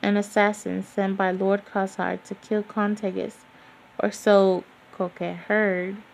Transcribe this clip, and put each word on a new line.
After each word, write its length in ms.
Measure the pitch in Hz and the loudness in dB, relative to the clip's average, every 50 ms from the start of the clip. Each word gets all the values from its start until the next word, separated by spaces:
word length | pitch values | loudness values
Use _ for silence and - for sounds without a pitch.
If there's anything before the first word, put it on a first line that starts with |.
An 160 | - 202 202 208 | 2 2 2 0
assassin 640 | 202 208 - 214 202 208 214 208 - 190 180 185 | 0 0 2 2 4 4 2 -2 -6 -6 -6 -6
sent 340 | 196 - - - 196 196 196 | -6 -6 -4 -2 -2 -2 0
by 140 | 190 196 185 | 0 0 0
Lord 340 | 185 185 196 190 196 202 202 | 0 0 0 0 0 0 -2
Khazar 520 | - - 208 190 190 - - 180 185 185 190 - | -4 -4 -4 -4 -4 -4 -6 -4 -4 -4 -6 -8
to 120 | - 196 | -12 -14
kill 280 | - - - 214 214 208 | -14 -8 -4 -4 -4 -4
Khan 320 | 208 - 220 208 208 214 | -4 -4 -2 -2 -2 -2
Tegus, 500 | 208 214 196 185 190 175 - - - - - - - - - - - - - - - | -2 -4 -6 -4 -4 -8 -8 -10 -14 -20 -20 -20 -20 -20 -20 -20 -20 -20 -20 -6 -4
or 100 | - 208 | -4 -4
so 520 | - - - 214 208 202 196 190 185 180 - - - - - - - - | -2 0 4 6 6 8 6 6 4 0 -4 -10 -20 -20 -20 -20 -6 -6
Koke 380 | 190 180 - - 180 170 175 | -6 -6 -4 -6 -8 -8 -8
heard. 640 | 175 170 - 208 214 214 202 185 180 180 185 196 208 214 - | -10 -4 -2 0 2 2 2 0 -2 -4 -6 -8 -12 -14 -20